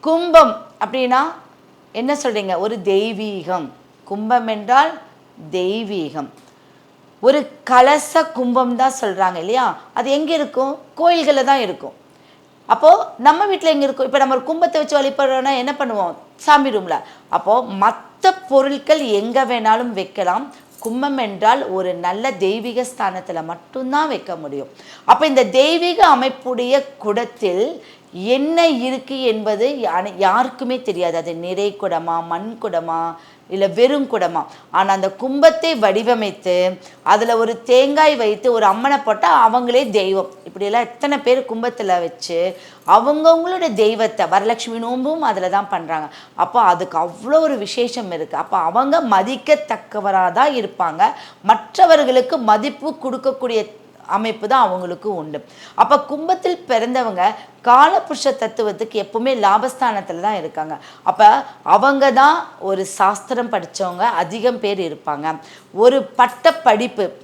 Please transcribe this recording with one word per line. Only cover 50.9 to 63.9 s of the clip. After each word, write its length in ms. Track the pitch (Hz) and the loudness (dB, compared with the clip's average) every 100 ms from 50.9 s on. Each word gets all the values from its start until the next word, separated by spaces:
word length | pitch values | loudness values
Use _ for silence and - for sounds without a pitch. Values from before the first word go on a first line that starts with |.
| 156 214 - - - - | 0 -2 -2 -16 -12 0
மற்றவர்களுக்கு 840 | 247 - - 359 311 262 254 254 320 220 | 0 0 2 6 6 4 2 2 -2 2
மதிப்பு 380 | 214 269 - 294 302 | 2 0 -6 -10 -8
கொடுக்கக்கூடிய 560 | 262 254 269 - 254 226 214 - - _ - 196 | -8 -4 -4 -4 -4 -4 -4 -12 -20 _ -6 -4
அமைப்பு 300 | 226 220 208 | -2 -6 0
தான் 160 | 262 214 | 2 2
அவங்களுக்கு 420 | 185 180 175 214 185 | 0 -6 -8 -8 -8
உண்டு. 180 | 156 147 - - - - | -8 -12 -14 -20 -18 2
அப்ப 180 | - 285 - | 4 4 0
கும்பத்தில் 540 | 294 330 370 359 349 - | -8 -4 -2 -2 -6 -2
பிறந்தவங்க 560 | 240 240 254 233 185 185 - - _ 240 | -2 0 -2 -2 0 -2 -2 -18 _ 4
காலபுருஷ 640 | 254 302 370 - 302 285 262 | 6 6 4 -2 -4 -2 -2
தத்துவத்துக்கு 560 | 220 220 214 196 220 214 | -6 -4 -4 -4 -6 -6
எப்பவுமே 300 | 196 226 247 254 | -6 -4 -2 2
லாபஸ்தானத்துல 800 | 247 262 254 - 247 208 185 170 196 | 2 2 0 -2 -4 -4 -8 -6 -4
தான் 100 | 208 | -4
இருக்காங்க. 340 | 156 160 156 151 - - - | -8 -8 -8 -10 -14 -8 -4
அப்ப 120 | 185 214 269 - - - | 6 8 6 0 -12 0
அவங்க 300 | 156 269 277 269 247 | 4 4 4 2 6
தான் 160 | 277 339 - - 190 | 4 4 -4 -10 -6
ஒரு 140 | 190 190 - | -4 -6 0
சாஸ்திரம் 520 | 196 202 - 247 233 | 0 0 -6 -6 -4
படிச்சவங்க 500 | 214 - - 185 | -6 -6 -8 -8